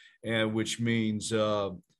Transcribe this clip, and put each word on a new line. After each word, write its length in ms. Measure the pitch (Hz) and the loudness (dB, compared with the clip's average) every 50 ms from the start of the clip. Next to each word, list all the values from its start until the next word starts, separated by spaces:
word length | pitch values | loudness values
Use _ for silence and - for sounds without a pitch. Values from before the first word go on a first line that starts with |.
| - - _ _ - | -20 -20 _ _ -4
and 300 | 110 113 110 110 110 110 | -2 0 2 2 2 2
which 260 | 113 110 - - 117 | 0 -2 -2 -2 -2
means, 520 | 117 117 117 113 110 110 107 104 95 107 | 0 0 2 2 2 0 -2 -2 -2 -2
uh, 380 | 110 107 107 107 104 104 98 95 90 87 - _ _ | 0 2 2 2 2 0 0 -2 -4 -8 -14 _ _